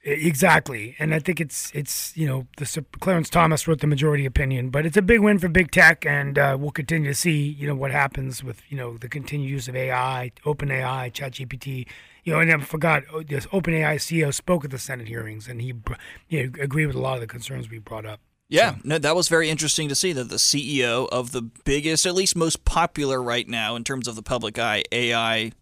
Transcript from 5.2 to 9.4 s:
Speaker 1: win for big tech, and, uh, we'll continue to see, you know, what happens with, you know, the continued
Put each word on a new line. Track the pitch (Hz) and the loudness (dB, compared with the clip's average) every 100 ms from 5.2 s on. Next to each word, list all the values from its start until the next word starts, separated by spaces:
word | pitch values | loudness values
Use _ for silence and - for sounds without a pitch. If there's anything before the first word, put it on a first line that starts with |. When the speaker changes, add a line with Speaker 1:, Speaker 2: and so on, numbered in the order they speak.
Speaker 1:
win | 208 202 | 8 6
for | 175 | 2
big | 165 165 | 0 2
tech, | 185 160 165 | 8 8 8
and, | 151 143 139 139 | 0 0 2 4
uh, | 139 135 | 4 2
we'll | 143 | -2
continue | - 139 165 143 | -4 -2 0 0
to | |
see, | 143 175 151 143 147 | 0 2 2 0 -4
you | 143 | -4
know, | |
what | 139 135 | -2 -2
happens | 143 139 139 131 123 | 0 0 -2 -6 -8
with, | 131 117 _ | -10 -14 _
you | 143 | -8
know, | 120 117 | -8 -10
the | 120 | -10
continued | 151 131 147 | -10 -6 -4